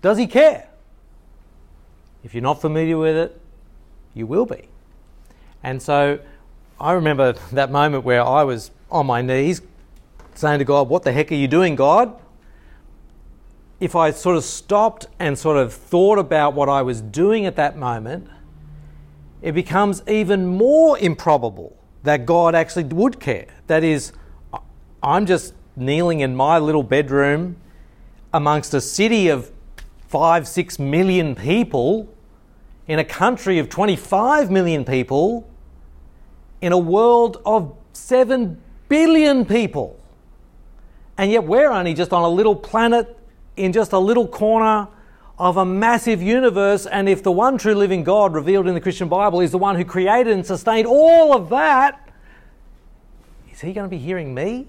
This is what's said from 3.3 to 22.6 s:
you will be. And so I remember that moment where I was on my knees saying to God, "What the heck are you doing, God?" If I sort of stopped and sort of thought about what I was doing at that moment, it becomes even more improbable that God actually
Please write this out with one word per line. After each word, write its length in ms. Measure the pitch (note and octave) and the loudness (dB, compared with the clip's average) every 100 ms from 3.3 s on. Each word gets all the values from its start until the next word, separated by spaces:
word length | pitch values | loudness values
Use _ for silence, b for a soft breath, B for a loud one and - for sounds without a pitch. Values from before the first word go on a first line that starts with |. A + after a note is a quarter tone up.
| - - - - - - - - | -8 -20 -20 -20 -20 -20 -20 -20
you 100 | - | -12
will 220 | A2 D#3 A#3+ | -6 -4 -4
be. 220 | - - - _ _ _ - - b b b | -6 -16 -20 _ _ _ -20 -20 b b b
And 180 | B2+ C3 | -10 -10
so 380 | - C#3+ C#3+ C#3+ b b b - _ - | -2 0 0 -2 b b b -20 _ -10
I 140 | D3 | -2
remember 420 | F3+ D#3 C#3+ C3+ A#2+ - | 0 0 2 0 0 -6
that 220 | C3 C3+ | -4 -2
moment 320 | C#3+ D3 C#3+ | 0 0 0
where 180 | B2 B2 | 0 0
I 220 | A#2+ C3+ | 2 2
was 260 | C#3+ A#2+ - - - | 0 -2 -10 -20 -6
on 180 | E3+ C#3 | -4 -2
my 140 | A#2+ | -2
knees 420 | B2+ B2+ C#3+ F3+ - - - - - - - | -2 -2 -2 -4 -10 -20 -20 -20 -20 -20 -20
saying 260 | - D3+ D3 | -6 -2 0
to 40 | |
God, 240 | C3+ C#3+ C3 | 2 2 2
"What 140 | E3 | 0
the 80 | D#3+ | 0
heck 220 | B2+ D3+ | -2 -2
are 40 | D3 | -2
you 120 | C#3 | 0
doing, 260 | D#3 F#3 | 2 0
God?" 400 | C#3 C3+ F3+ A#3+ G#3+ - - b b b b b - - - - - - - - - | 2 2 4 2 -4 -20 -20 b b b b b -20 -20 -20 -20 -20 -20 -20 -20 -10
If 160 | F3+ F3 | -6 0
I 160 | D#3+ | 0
sort 240 | C#3+ F3+ F3 | 0 -2 -2
of 80 | |
stopped 640 | - - - G#3 A3 A3 - - | -2 -12 -2 0 0 -2 -20 -8
and 180 | E3+ C#3 | -6 -4
sort 200 | D#3+ D3 | 0 0
of 160 | B2 | 0
thought 480 | - - F3 F#3+ G#3 | -4 -4 2 4 2
about 340 | D3+ D#3 D3 | 2 0 0
what 140 | C#3+ C#3 | 0 0
I 140 | C#3 | 0
was 180 | B2+ A#2 | -2 -6
doing 460 | G#2+ A#2+ F#3 A3 G3 | -8 -2 0 0 -2
at 100 | - | -2
that 200 | D3 D3+ | -4 -4
moment, 520 | B2+ A#2 A2 E3 F#3 B B B B B B B B B - - | -8 -8 -10 -12 -14 B B B B B B B B B -20 -12
it 160 | - D#3+ | -6 -6
becomes 480 | F3+ F3 G3+ G3 - | -2 0 0 -2 -2
even 400 | G#3+ G3 G3 F#3 | -2 0 -2 -2
more 500 | F#3 A#3 D4+ D#4+ C#4+ | 0 4 6 4 4
improbable 800 | G3 D#3 - D3 A#2+ F#2+ E2+ _ _ - | 0 -2 0 0 0 -10 -18 _ _ -10
that 200 | C#3+ D3 | -2 -2
God 300 | A#2+ E3+ E3+ | 2 2 4
actually 300 | E3 | 2